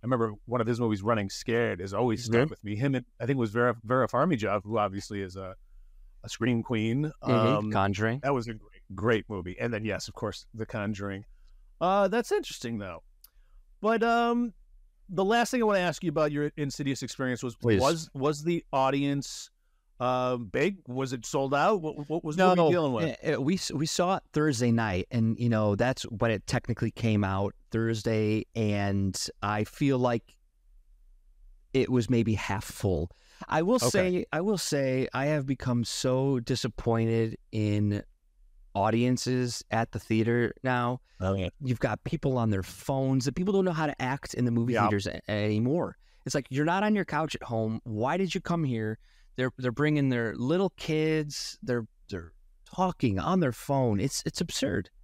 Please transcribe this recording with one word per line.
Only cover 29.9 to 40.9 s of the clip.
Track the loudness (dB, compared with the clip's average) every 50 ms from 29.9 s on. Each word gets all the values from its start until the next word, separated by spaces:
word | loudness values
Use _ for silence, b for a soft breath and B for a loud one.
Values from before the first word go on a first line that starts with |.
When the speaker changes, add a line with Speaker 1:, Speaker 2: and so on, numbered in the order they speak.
| 2 4
Speaker 2:
like | 2 2 2 0 -4 _ -20 _ _ _ _ _ _ _ -20 -20 -20 _ -20 _ -20 -20 -20 -20 _ -20 -20 _ -20 -20 -20 -20 _ _ 0
it | 0 2 2
was | 2 0 2 4
maybe | 2 2 4 2 0
half | 0 0 -2 -4 -4 -4
full. | -8 -12 -2 0 0 0 0 -2 -4 B B B B B B B B
I | -2 0 2
will | 2 2
Speaker 1:
Okay. | 2 2 2
Speaker 2:
say, | 2 2 2 2 0 -2 -2 -4 -4
I | -4
will | 0 0 -2 -2
say, | -2 -2 -2 0 0 0 0 0 -2 -2 -2
I | -2 0
have | 0 0 0 0
become | -2 -4 -4 0 0 0 0 0
so | -2 -4 -2 0 0 2 2 2 2 0 0
disappointed | 0 -2 -2 -2 -2 -4 -6 -2 0 2 2 2 4 2 2 2 2 0 -2 -8 _ _ -2
in | 0 2 2 2 2 2 2 0 -2 -4 -8 _ _ _ _ _ _ -20 -20 -20 -20 -20 -6 -2
audiences | 0 2 2 4 4 4 2 2 0 0 -2 0 0 0 -2 -4 -8 -8 _
at | -2 -2 -2 -2 -4
the | -10
theater | -4 0 2 2 2 2 2 2 0 0 -2 -4 -4
now. | -2 0 0 0 -2